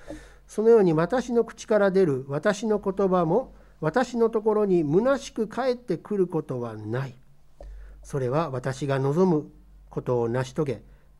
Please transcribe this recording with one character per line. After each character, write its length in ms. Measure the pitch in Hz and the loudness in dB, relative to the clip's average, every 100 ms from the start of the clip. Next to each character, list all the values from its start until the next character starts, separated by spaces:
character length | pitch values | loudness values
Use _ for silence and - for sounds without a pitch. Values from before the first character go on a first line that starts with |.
| - 311 - - - | -18 -18 -18 -20 -10
そ 160 | - | 2
の 80 | 220 | 6
よ 80 | 233 | 8
う 60 | |
に 100 | 185 | 8
私 400 | 156 175 254 240 | 4 2 -2 0
の 100 | 233 | 0
口 220 | 226 - - | -2 -6 0
か 140 | 214 | 2
ら 100 | 202 | 4
出 160 | 185 175 | 4 2
る 200 | 131 135 | 0 -4
私 400 | 143 202 202 226 | -2 -2 0 0
の 100 | 208 | -2
言 320 | 202 190 196 | -2 -2 0
葉 160 | 180 170 | 2 2
も 300 | 208 262 - - - | 0 -2 -14 -20 -6
私 360 | 156 240 247 233 | -2 0 -2 0
の 140 | 226 | 0
と 140 | 226 | 0
こ 100 | 220 | 0
ろ 120 | 214 208 | 0 2
に 180 | 175 | 2
虚 340 | 147 170 254 269 | 4 2 2 0
し 160 | - | -4
く 140 | - 220 | -6 -6
帰 240 | - 262 | -2 -2
っ 40 | 247 | -4
て 220 | - 165 | -4 -8
く 180 | - 208 | -4 -2
る 120 | 175 | 0
こ 160 | 160 | -2
と 180 | 151 127 | -4 -6
は 160 | 120 107 | -6 -10
な 300 | 107 123 135 | -6 -4 -6
い。 80 | - - - - - - - - - | -12 -20 -20 -20 -20 -18 -16 -18 -20
そ 160 | - 143 | -8 -4
れ 100 | 123 | -2
は 220 | 147 160 | -2 -2
私 340 | 127 135 127 139 | -4 -6 -6 -2
が 140 | 135 | -2
望 260 | 135 156 190 | 0 2 2
む 240 | 151 - - - - - | 2 -2 -18 -20 -20 -12
こ 140 | 151 | -10
と 180 | 127 123 | -2 -2
を 80 | 117 | 0
成 140 | 127 | -2
し 100 | 127 | -4
遂 120 | - 143 | -4 -4
げ、 180 | 107 - - - | -4 -10 -20 -20